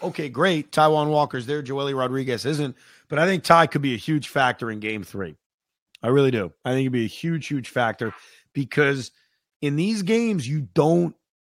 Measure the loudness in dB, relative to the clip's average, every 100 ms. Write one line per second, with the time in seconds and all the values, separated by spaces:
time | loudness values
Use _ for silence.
0 | -8 -6 -6 0 2 0 0 4 4 4
1 | 2 2 0 -4 -6 -6 -6 -4 -4 -2
2 | -2 -2 -2 -2 -2 -2 -4 -8 -20 -20
3 | _ 0 2 2 6 6 6 2 -2 -2
4 | -2 -2 -2 0 0 0 -6 -6 -6 -6
5 | -8 -10 -10 -12 _ _ _ _ _ -6
6 | 2 2 2 0 -4 -8 -4 -2 0 0
7 | -2 -4 -4 -4 -4 -8 -4 -2 -2 -2
8 | -6 -8 -18 -20 _ -8 -2 0 2 0
9 | -6 -16 _ _ _ _ -2 0 0 -2
10 | 0 0 2 -2 -2 -4 0 2 4 4
11 | 2 -4 _ _